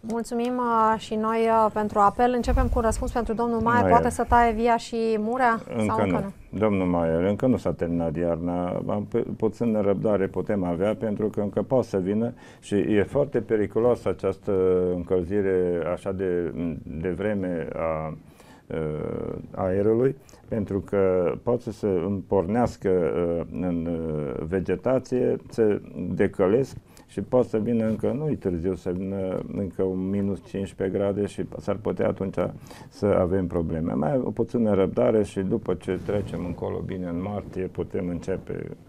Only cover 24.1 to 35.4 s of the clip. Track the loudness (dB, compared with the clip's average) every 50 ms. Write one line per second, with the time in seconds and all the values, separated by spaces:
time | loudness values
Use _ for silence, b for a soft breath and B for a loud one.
24.1 | -4 -4 -4 -4 -4 -6 -4 -2 -2 -2 0 0 -2 -2 0 0 0 0 0 -2
25.1 | -2 0 2 0 0 -2 -4 -8 0 2 4 4 4 2 -2 -8 -10 -8 -6 -4
26.1 | 0 2 2 0 2 2 4 4 4 4 2 0 -6 -16 -18 B B B B B
27.1 | -8 -8 -6 2 2 2 2 2 0 -2 0 0 0 0 0 0 -2 0 -2 -2
28.1 | -2 -2 -2 -2 -4 -2 -2 -2 -2 0 0 -2 -2 -2 -4 -4 -4 -4 -4 -4
29.1 | -4 -4 -4 -4 -4 -4 -6 -6 -6 -6 -6 -6 -2 -2 -2 0 0 -2 -2 -2
30.1 | 0 0 0 0 -2 -4 -8 -8 -6 -6 -6 -6 -4 -4 -2 -2 0 0 0 0
31.1 | 2 0 -2 -2 -2 -6 -8 -8 -8 -8 -4 -4 -4 -2 -2 -4 -2 0 0 0
32.1 | 0 -2 -4 -4 -2 -2 -2 -2 -4 B B B B B B B -8 -2 2 2
33.1 | 4 4 4 2 2 0 0 0 0 -2 -2 0 -2 -2 -2 -2 -2 0 0 0
34.1 | 0 0 0 -2 -2 -2 -2 0 0 0 2 4 4 4 4 2 4 2 2 4
35.1 | 4 4 2 2 -2 -4